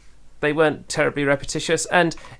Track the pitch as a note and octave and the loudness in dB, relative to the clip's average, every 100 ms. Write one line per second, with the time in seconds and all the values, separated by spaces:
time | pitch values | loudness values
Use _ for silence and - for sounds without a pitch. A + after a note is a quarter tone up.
0 | - - - - D3 D3+ D#3 - - - | -20 -20 -20 -4 -2 2 2 2 -6 -2
1 | C#3+ C#3+ C#3 C#3 - D#3 D3 D#3+ - F3+ | 0 0 0 0 -2 -6 -2 -2 2 2
2 | E3+ - - - | 2 -2 -14 -4